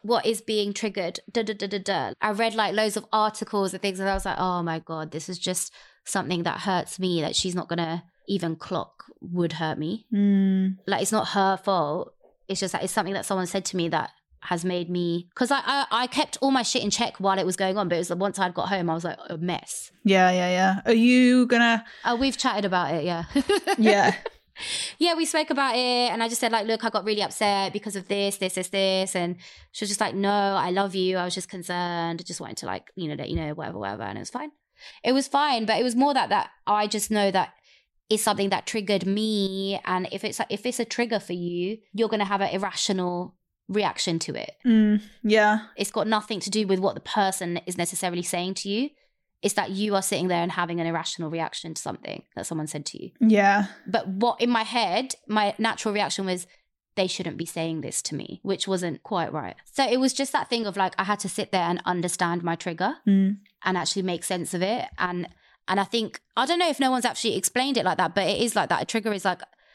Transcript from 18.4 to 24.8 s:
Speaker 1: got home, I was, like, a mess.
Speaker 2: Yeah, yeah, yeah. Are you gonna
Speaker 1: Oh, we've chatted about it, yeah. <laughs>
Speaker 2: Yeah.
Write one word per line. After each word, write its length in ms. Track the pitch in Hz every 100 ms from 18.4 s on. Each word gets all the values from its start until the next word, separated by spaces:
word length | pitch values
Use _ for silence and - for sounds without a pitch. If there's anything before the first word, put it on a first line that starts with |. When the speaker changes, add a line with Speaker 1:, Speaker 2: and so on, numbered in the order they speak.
| 180
Speaker 1:
got 160 | 175 185
home, 200 | 196 170
I 40 |
was, 100 | 165
like, 140 | 170 - -
a 80 | 160
mess. 540 | 180 170 - - - _ 202
Speaker 2:
Yeah, 260 | 190 185
yeah, 180 | 180 180
yeah. 320 | 180 190 196 226
Are 80 |
you 520 | 233 240 254 247 254 247
gonna 360 | 240 233 226 - - -
Speaker 1:
Oh, 100 | 240
we've 220 | 269 -
chatted 260 | 262 208
about 300 | 202 180 147
it, 100 | 165
yeah. 220 | 170 170 165 277 -
<laughs> 260 | 403 - 311
Speaker 2:
Yeah. 380 | 214 202 - - - - _ - - -